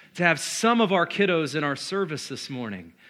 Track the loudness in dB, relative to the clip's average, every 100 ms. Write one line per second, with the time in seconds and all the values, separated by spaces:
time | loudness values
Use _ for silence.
0 | -20 0 2 2 -2 0 2 4 4 4
1 | 2 2 2 2 0 -2 -2 -4 -4 -4
2 | -4 -4 -8 -12 -8 -8 -6 -8 -12 _
3 | -20